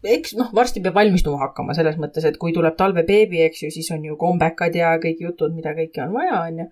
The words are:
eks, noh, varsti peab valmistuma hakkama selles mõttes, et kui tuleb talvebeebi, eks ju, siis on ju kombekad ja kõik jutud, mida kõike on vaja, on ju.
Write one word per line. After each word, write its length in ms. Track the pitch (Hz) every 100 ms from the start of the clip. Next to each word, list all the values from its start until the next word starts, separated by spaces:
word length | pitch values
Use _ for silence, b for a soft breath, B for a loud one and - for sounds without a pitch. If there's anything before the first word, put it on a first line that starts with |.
eks, 300 | 190 262 330 220
noh, 140 | 240
varsti 280 | 202 247 -
peab 140 | 185 180
valmistuma 420 | 214 185 - 143
hakkama 360 | 135 - -
selles 220 | 151 156 156
mõttes, 280 | 147 - 160
et 120 | -
kui 140 | 170
tuleb 220 | 165 165 165
talvebeebi, 680 | 190 180 165 202 214 175
eks 200 | 160 160
ju, 60 | 151
siis 200 | 165 160
on 120 | 160 151
ju 100 | 151
kombekad 580 | 170 175 160 165 175 170
ja 220 | 170 165
kõik 220 | 165 165
jutud, 340 | 170 175 156
mida 200 | 165 160
kõike 280 | 151 165 -
on 100 | 139
vaja, 280 | 220 359 233
on 160 | 165 165
ju. 60 | 180